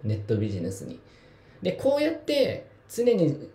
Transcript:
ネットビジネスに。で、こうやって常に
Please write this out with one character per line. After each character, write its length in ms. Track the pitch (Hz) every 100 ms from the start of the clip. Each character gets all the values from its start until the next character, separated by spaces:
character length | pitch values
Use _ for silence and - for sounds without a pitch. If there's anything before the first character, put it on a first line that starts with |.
ネ 120 | 110 104
ッ 40 |
ト 160 | - 110
ビ 140 | 107
ジ 100 | 98
ネ 100 | 85
ス 100 | -
に。 180 | 64 - - - - - - -
で、 120 | 185
こ 240 | - 262 285
う 20 |
や 100 | 302
っ 40 | 320
て 520 | - 294 220 - - - -
常 260 | - 240 220
に 340 | 160 135 -